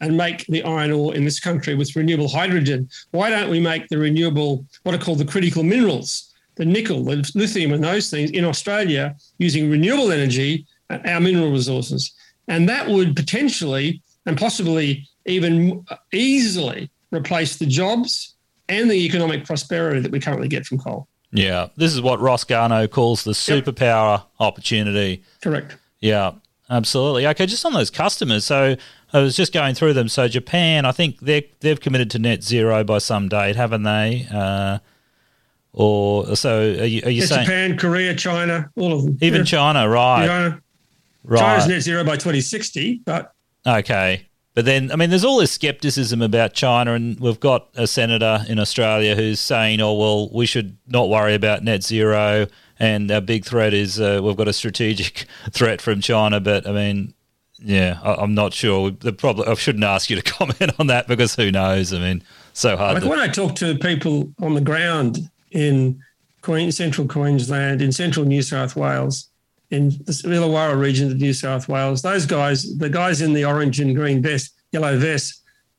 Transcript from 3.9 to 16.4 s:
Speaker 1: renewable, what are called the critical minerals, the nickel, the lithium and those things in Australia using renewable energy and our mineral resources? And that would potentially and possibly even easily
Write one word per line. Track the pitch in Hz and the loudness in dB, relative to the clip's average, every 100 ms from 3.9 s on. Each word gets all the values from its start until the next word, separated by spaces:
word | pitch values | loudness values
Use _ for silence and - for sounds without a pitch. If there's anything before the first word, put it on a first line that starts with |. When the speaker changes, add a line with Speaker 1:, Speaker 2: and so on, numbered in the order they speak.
| 151 | -2
Speaker 1:
renewable, | 151 151 165 147 147 131 139 _ | 0 2 0 0 0 -2 -8 _
what | 185 175 | -4 -4
are | 175 | -2
called | 151 | -2
the | 143 | -2
critical | 196 175 170 | 0 0 0
minerals, | 160 240 214 135 - - - _ _ - | 2 2 2 0 -4 -10 -12 _ _ -4
the | 160 | 0
nickel, | 202 220 143 | 0 0 -2
the | 127 147 143 202 | -2 -2 -2 -2
lithium | 208 196 156 | -2 0 0
and | 147 | 0
those | 156 208 190 | 0 -2 -2
things | 151 147 | -2 -2
in | 165 175 | 0 -2
Australia | 143 - 208 190 139 143 147 _ - | -2 -4 -2 0 -2 -4 -8 _ -4
using | 175 151 151 | 0 2 2
renewable | 151 175 285 233 | 2 2 2 2
energy | 156 135 127 139 156 - _ - | 2 0 0 -2 -4 -8 _ -14
and | - - | -8 -4
our | 175 | 2
mineral | 180 180 156 | 2 4 2
resources? | 139 127 127 123 131 - - _ _ - | 0 0 -2 -4 -4 -6 -10 _ _ -4
And | 165 175 | 0 2
that | 262 247 | 0 0
would | 196 180 143 | 2 2 0
potentially | 143 220 285 - 156 135 147 175 _ _ - | -2 0 0 0 -2 -2 -2 -4 _ _ -4
and | 135 | -2
possibly | 226 - 170 160 147 139 143 _ - | -2 0 0 0 0 -2 -8 _ -4
even | 185 170 165 175 185 - - _ | 0 2 2 2 0 -8 -18 _
easily | 180 262 277 | -2 2 2